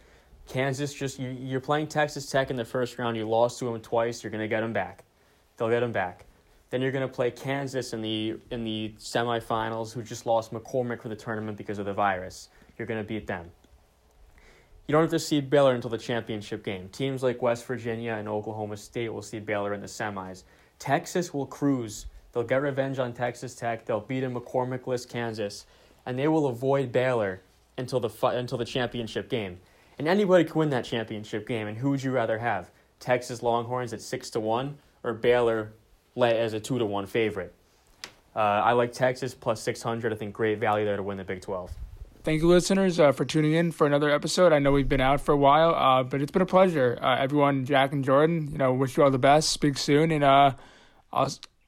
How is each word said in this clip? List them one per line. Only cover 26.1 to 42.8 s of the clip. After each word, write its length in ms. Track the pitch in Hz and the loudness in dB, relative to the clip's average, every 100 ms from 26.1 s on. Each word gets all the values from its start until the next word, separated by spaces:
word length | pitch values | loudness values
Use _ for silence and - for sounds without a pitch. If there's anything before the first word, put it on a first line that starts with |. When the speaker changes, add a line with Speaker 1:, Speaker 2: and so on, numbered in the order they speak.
| 127 | -2
Speaker 1:
they 120 | 143 | 2
will 180 | 160 143 | 2 0
avoid 460 | 120 135 139 135 | 0 0 2 2
Baylor 480 | 123 127 123 101 92 - _ _ - | 0 2 2 0 -4 -12 _ _ -12
until 200 | 123 131 | -4 -2
the 120 | 113 | -2
fi-, 240 | - 127 | -2 -2
until 240 | 120 123 127 | 0 -4 -4
the 60 | |
championship 640 | 117 135 120 123 113 117 98 | -4 -2 -4 -4 -6 -8 -4
game. 300 | 127 98 90 - _ _ - | -4 -4 -10 -18 _ _ -6
And 80 | 147 | 0
anybody 380 | 196 202 180 | 2 6 4
can 100 | 156 | 4
win 160 | 156 156 | 2 0
that 140 | 131 | 0
championship 640 | - 120 110 107 107 110 104 | -2 -6 -6 -8 -8 -8 -6
game. 180 | 120 107 | -6 -6
And 100 | 107 | -4
who 120 | 139 | -2
would 120 | 139 | -2
you 100 | 131 | 0
rather 260 | 127 113 110 | 0 0 -2
have? 320 | 117 101 90 _ _ _ | -2 -4 -6 _ _ _
Texas 420 | - 123 123 120 | -2 -2 -2 -4
Longhorns 500 | 120 117 117 127 120 | 0 0 0 -4 -6
at 100 | 110 | -8
six 280 | - 127 - | -8 -10 -6
to 100 | 117 | -4
one 360 | 110 113 139 147 _ _ | -2 -2 -2 -10 _ _
or 120 | 120 | -8
Baylor 580 | 113 123 123 117 113 107 - _ _ _ | 0 2 4 4 0 -4 -12 _ _ _
lay 240 | - 120 113 | 0 2 2
as 140 | 117 | 0
a 80 | 110 | -4
two 180 | - 127 | -4 -2
to 60 | |
one 220 | 110 101 98 | -2 -2 -2
favorite? 480 | 123 110 98 87 - _ _ _ _ - - _ 113 | 0 0 -2 -10 -14 _ _ _ _ -20 -20 _ -2
Uh, 20 | |
I 340 | 107 104 107 | 2 4 4
like 200 | 120 123 | 4 2
Texas 420 | - 123 123 131 | 0 -2 0 -6
plus 280 | - 127 110 | -6 -4 -2
six 200 | - 120 | -4 -4
hundred. 300 | 120 117 113 | -4 -4 -2
I 40 | 107 | -4
think 180 | 107 | -6
great 240 | - 110 104 | -2 0 0
value 260 | 113 104 | 0 0
there 120 | 104 101 | 0 -2
to 60 | |
win 140 | 98 98 | -4 -8
the 80 | |
Big 160 | 92 95 | -8 -10
twelve. 320 | - 95 90 - - - - - - | -8 -8 -8 -12 -14 -16 -18 -8 -2
Speaker 2:
Thank 160 | 156 | 2
you, 60 | 170 | 6
listeners, 500 | 175 170 190 | 6 6 2